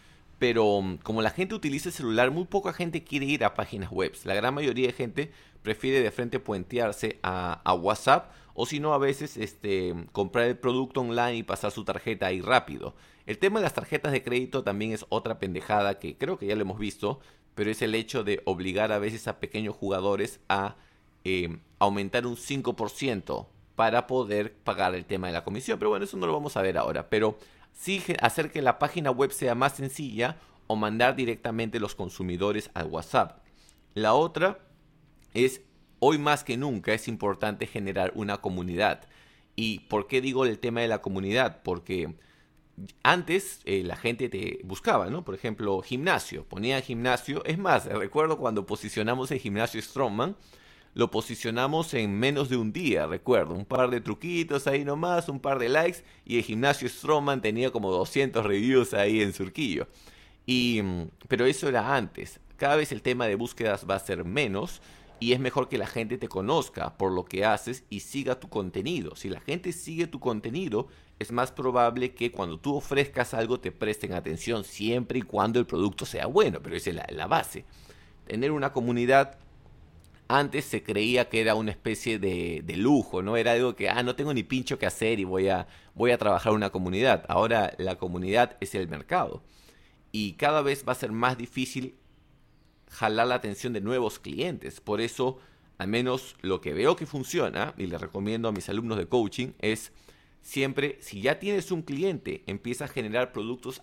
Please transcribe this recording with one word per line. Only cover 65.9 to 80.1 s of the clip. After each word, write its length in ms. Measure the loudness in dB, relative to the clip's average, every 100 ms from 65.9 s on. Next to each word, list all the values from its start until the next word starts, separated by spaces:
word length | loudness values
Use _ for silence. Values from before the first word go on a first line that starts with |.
| -4 -4 -4
te 120 | -4
conozca 680 | -4 0 0 0 -6 -8 -2
por 160 | -2
lo 120 | 0
que 200 | -4 0
haces 400 | 2 2 -2 -10 -10
y 100 | -12
siga 380 | -8 -6 -4 -4
tu 80 | -4
contenido. 680 | -6 -4 -4 -4 -4 -6 -10
Si 120 | -10
la 120 | -8
gente 320 | -6 -6 -6
sigue 340 | -8 -8 -4 -4
tu 140 | -2
contenido, 680 | -2 -2 -4 -4 -2 -2 -4 -12 -20 -12
es 140 | -4
más 180 | -2 -2
probable 640 | 0 0 4 4 4 -4
que 160 | -2 -4
cuando 280 | -2 -4 -2
tú 180 | -2 -2
ofrezcas 580 | 0 2 2 0 -2
algo 240 | 0 0 0
te 140 | -2
presten 420 | -4 -4 -2 -4
atención, 500 | -4 -4 -6 -2 -4
siempre 540 | -4 -4 0 0 0 -4
y 40 |
cuando 360 | -2 2 4 4
el 80 | 2
producto 400 | 2 0 0 -6
sea 200 | -4 2
bueno, 340 | 4 4 2
pero 140 | -6 -6
esa 140 | -4
es 60 | -6
la, 100 | -6
la 160 | -6 0
base. 380 | 0 0 -10 -16 -20 -20 -20 -20 -20 -8
Tener 260 | -2 0
una 200 | 0 -2
comunidad 640 | 0 0 2 6 6 6 -2 -20 -20 -20 -20 -20 -20 -20